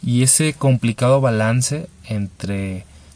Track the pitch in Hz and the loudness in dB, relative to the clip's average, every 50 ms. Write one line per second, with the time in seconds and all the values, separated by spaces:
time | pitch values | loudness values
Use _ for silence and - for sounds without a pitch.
0 | - 123 120 123 131 127 - - 156 156 143 - - 135 127 117 - 117 107 - | -4 0 2 2 4 4 2 2 2 0 0 0 2 2 2 2 2 -2 0 0
1 | 123 123 139 135 131 123 113 107 110 110 120 127 123 - 143 156 170 - - - | 2 2 4 4 2 2 2 2 2 2 2 0 0 -2 -4 -6 -8 -10 -16 -18
2 | - - 110 104 101 92 - - - 98 101 98 95 95 95 98 - - - - | -12 -8 -6 -6 -6 -6 -8 -10 -8 -6 -6 -4 -6 -6 -8 -10 -12 -16 -20 -20
3 | - - - | -20 -20 -10